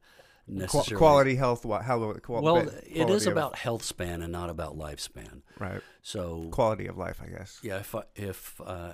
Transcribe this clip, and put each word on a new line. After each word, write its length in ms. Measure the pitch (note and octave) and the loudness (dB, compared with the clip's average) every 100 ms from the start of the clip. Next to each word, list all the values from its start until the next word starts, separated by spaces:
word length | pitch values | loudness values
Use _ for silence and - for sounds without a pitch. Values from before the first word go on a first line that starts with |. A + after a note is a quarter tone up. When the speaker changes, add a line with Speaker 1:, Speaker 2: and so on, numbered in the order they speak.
| _ - - _ - | _ -20 -20 _ -10
Speaker 1:
Qua-, 120 | G2 | -6
Speaker 2:
necessarily 380 | F#2 - - A2 | 0 0 2 6
Speaker 1:
quality 380 | D#3+ C#3+ C3+ C3 | 8 10 8 4
health, 300 | C3 A#2+ A#2 | 2 2 0
wa-, 160 | G#2 | -2
how, 320 | A#2 B2 A2 | 0 0 -2
qual-, 280 | G2+ - A#2+ | -6 -6 0
Speaker 2:
Well, 220 | D3+ E3+ - | 4 4 4
Speaker 1:
be-, 60 | |
Speaker 2:
it 380 | - - E3 D#3+ | -6 -8 0 4
is 140 | G#3 | 4
Speaker 1:
quality 20 | G#3 | 4
of 40 | |
Speaker 2:
about 240 | E3 C#3+ - | 2 0 -4
health 260 | C3 A#2 | -4 -2
span 380 | - - F2 E2+ | -4 -6 -6 -4
and 100 | E2+ | -4
not 180 | E2+ F2 | -6 -6
about 280 | E2 D#2+ D2+ | -6 -8 -8
lifespan. 640 | D2+ D2 - - - - - - | -10 -10 -12 -12 -18 -20 -18 -10
Speaker 1:
Right. 220 | G2 F#2+ - _ | -8 -8 -12 _
Speaker 2:
So 480 | - G#2+ F2 E2 E2 | -12 -6 -6 -6 -6
Speaker 1:
Quality 360 | E2+ A2+ G#2+ F#2+ | 2 2 2 -4
of 100 | F#2 | -8
life, 240 | F2 - | -8 -8
I 40 | E2 | -12
guess. 320 | E2+ G#2 - | -14 -14 -12
Speaker 2:
Yeah, 160 | A2+ G2 | -8 -8
if 140 | G#2 A2+ | -8 -10
I, 80 | - - | -10 -10
if, 440 | G2+ F#2 - - - | -10 -10 -14 -16 -10
uh, 280 | F#2 F2 | -10 -10